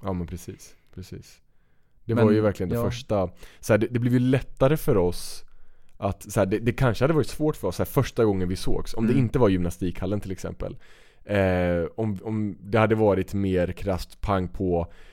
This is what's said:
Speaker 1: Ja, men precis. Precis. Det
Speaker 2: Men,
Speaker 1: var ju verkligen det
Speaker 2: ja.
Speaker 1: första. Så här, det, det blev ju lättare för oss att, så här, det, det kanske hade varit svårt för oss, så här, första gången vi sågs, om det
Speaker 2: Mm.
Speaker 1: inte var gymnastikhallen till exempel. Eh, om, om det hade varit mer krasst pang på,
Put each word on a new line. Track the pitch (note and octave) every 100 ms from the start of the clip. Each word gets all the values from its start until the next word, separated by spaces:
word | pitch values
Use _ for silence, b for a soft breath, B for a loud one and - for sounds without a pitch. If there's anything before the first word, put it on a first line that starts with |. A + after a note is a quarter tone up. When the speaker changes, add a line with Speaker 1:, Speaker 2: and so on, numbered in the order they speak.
Speaker 1:
Ja, | F#2+
men | F#2 E2
precis. | F2 - - - - _
Precis. | - F#2 F2+ - - _ _ _ _ _ _
Det | -
Speaker 2:
Men, | A#2
Speaker 1:
var | A2
ju | G#2+
verkligen | G#2+ F#2 F2+
det | A#2
Speaker 2:
ja. |
Speaker 1:
första. | A#2 - - G#2 F2+ - B B
Så | -
här, | G#2+
det, | G#2+
det | A#2+
blev | B2
ju | B2
lättare | B2+ C3 - - C3 D#3
för | - G#2
oss | F2 - - - - - - - - -
att, | G2+ - G#2
så | A2
här, | F#2+
det, | G2+
det | A2+
kanske | - C3 G#2
hade | C#3
varit | D#3 -
svårt | - D3+ -
för | F#2+
oss, | F2
så |
här, | F#2
första | - B2 -
gången | A2 F#2+ F2+
vi | F#2
sågs, | F#2+ F2+ -
om | A2 A2
det |
Speaker 2:
Mm. | C#3
Speaker 1:
inte | A#2 C#3
var | A2
gymnastikhallen | F#2 F2 - F2+ - F#2 G#2
till | G2
exempel. | F#2 F2 - F#2+ - b b b b
Eh, | - G2+ F#2+ F2+ F2+ F2 D#2+ -
om, | G#2+ F#2+
om | A2 A2 G#2+ -
det | G2 A2
hade | A2
varit | A2 G#2+ F#2+ F#2
mer | G2+ G2 F2+ F2
krasst | F2+ G2+ F2+ - -
pang | - F#2+ F2+
på, | - F#2+ E2+ E2 b b